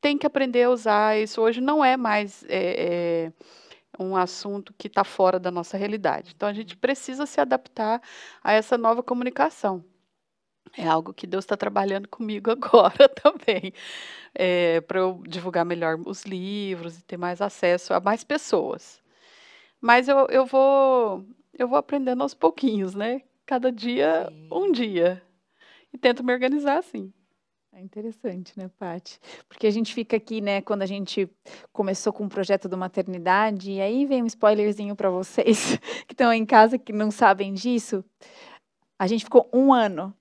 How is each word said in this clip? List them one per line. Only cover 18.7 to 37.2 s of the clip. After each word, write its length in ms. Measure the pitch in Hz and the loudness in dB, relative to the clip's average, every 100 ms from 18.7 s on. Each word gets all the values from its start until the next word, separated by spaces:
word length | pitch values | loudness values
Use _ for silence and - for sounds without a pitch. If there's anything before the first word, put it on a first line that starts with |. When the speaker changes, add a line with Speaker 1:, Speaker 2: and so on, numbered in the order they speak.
| - - - _ _ _ _ - - _ _ | -6 -12 -20 _ _ _ _ -20 -20 _ _
Speaker 1:
Mas 260 | 233 240 254 | 4 4 6
eu, 180 | 277 269 | 4 4
eu 160 | 262 262 | 4 2
vou, 800 | 262 269 277 269 262 226 185 190 254 _ - | 4 4 6 4 4 0 -4 -12 -20 _ -6
eu 100 | 247 | 0
vou 100 | 277 | 0
aprendendo 440 | 277 285 254 247 | 0 -4 -2 -2
aos 120 | 277 | -4
pouquinhos, 600 | - 330 330 269 214 190 | 0 0 2 -2 -2 -4
né? 280 | 196 214 262 _ _ - | -4 -6 -6 _ _ -4
Cada 260 | 262 254 | -2 -2
dia, 560 | 233 233 247 294 320 - | -4 -4 0 2 0 -2
Speaker 2:
Sim. 180 | 156 160 | -12 -8
Speaker 1:
um 200 | 302 392 | -4 0
dia. 500 | 262 226 185 170 185 _ _ _ _ _ _ _ | 0 0 0 0 0 _ _ _ _ _ _ _
E 40 | 254 | 0
tento 240 | 247 240 | 0 2
me 100 | 247 | -2
organizar 440 | 247 254 294 285 285 | 0 0 0 0 -2
assim. 340 | 359 226 190 _ _ _ _ _ _ | -4 -12 -14 _ _ _ _ _ _
Speaker 3:
É 100 | 196 | -20
interessante, 680 | 185 214 220 220 220 185 175 - | -18 -12 -12 -10 -10 -10 -14 -14
né, 120 | 185 _ | -16 _
Paty? 420 | 185 170 - - - - _ | -10 -10 -14 -20 -20 -20 _
Porque 180 | - 220 | -2 0
a 60 | |
gente 220 | 208 226 | 0 -4
fica 240 | - 220 226 | -6 -4 -4
aqui, 240 | 220 220 | -4 -6
né, 180 | 202 196 | -2 -4
quando 200 | 190 208 | -2 -4
a 40 | 196 | -4
gente 440 | 202 190 - 185 _ - - - | -6 -8 -4 -6 _ -20 -20 -18
começou 400 | - 196 190 - | -4 -4 -2 -4
com 140 | 202 208 | -4 -8
o 40 | |
projeto 380 | 196 190 196 190 | -6 -2 -2 -2
do 80 | 185 | -6
Maternidade, 920 | 185 - 185 180 175 190 220 202 196 | -6 -4 -6 -4 2 2 2 -2 -6
e 80 | 196 | -4
aí 260 | 196 247 285 | -2 0 0
vem 160 | 269 | 0
um 40 | 233 | -2
spoilerzinho 720 | - 214 214 208 208 202 208 | 2 4 4 2 -2 -8 -2
pra 120 | 196 | -2
vocês 720 | 180 190 - - 214 - 226 - | -2 -4 -2 2 2 2 -4 -4
<laughs> 120 | - - | -14 -14
que 60 | |
tão 200 | - 240 | 0 2
em 120 | 226 220 | 2 6
casa, 320 | 240 220 254 | 8 8 6
que 140 | - | -6
não 180 | 214 214 | -4 -2
sabem 440 | 208 | 4